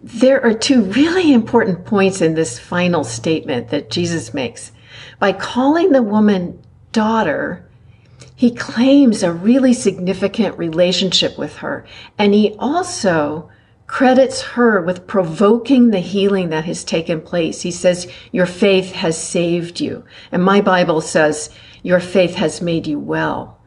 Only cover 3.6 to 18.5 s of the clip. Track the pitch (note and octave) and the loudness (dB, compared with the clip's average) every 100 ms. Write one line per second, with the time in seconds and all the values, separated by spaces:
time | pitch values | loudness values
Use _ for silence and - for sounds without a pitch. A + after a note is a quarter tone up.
3.6 | A#2 D3 - - E3+ E3 - C#3+ A#2+ - | -4 -6 -6 -6 -4 -4 -6 -8 -8 -10
4.6 | - - - - - - G3+ F#3+ - A#3+ | -20 -20 -20 -20 -20 -4 -2 -2 -6 -2
5.6 | C4+ D#4+ F#4 C4+ A3 G#3+ G#3 G3 F3 - | 0 2 4 2 2 2 2 2 -4 -12
6.6 | - _ _ - G#3+ A3+ F#3+ C3+ D3 F3+ | -20 _ _ -2 0 0 -2 -4 -6 -10
7.6 | - _ _ - _ _ - - A#3+ A#3+ | -16 _ _ -20 _ _ -20 -2 -2 -2
8.6 | - - C4 C#4+ C4+ G#3 F3+ E3+ G3 B3+ | -10 0 4 6 6 4 -2 -2 2 4
9.6 | C4 A#3 G3+ F3+ F3+ F#3+ G3 - F#3+ - | 4 2 0 -2 -4 -2 -4 0 -2 -2
10.6 | E3+ D#3+ F3+ F#3 F#3+ E3+ D3 - - - | -6 0 0 2 0 0 -2 -4 -12 -10
11.6 | - C#3 - - - _ G#3 G#3 G#3+ - | -10 -10 -12 -20 -20 _ 4 4 2 0
12.6 | A#3+ D#4+ F4+ - C#4+ C4 G3 D#3 - _ | -4 -2 -4 -4 0 0 0 -4 -12 _
13.6 | _ _ _ - B3+ B3+ B3+ - - - | _ _ _ 0 4 4 2 0 -10 0
14.6 | A#3+ G#3 E3+ F3+ - G3 E3+ D#3 G3+ A#3 | 2 2 -2 -6 -4 -2 -2 2 2 2
15.6 | A3+ C4+ A#3+ G3+ F3 G3+ G3 G3 F3 D#3 | 2 4 4 2 -2 -2 0 0 -2 -4
16.6 | D#3+ E3 - F3 E3 D#3+ D#3+ F3+ D#3+ - | -6 -8 -4 -4 -2 -6 -4 -4 -4 -4
17.6 | F3 F3 F#3 F3+ - - - - F3+ | -8 -2 0 0 -6 -16 -8 -2 -2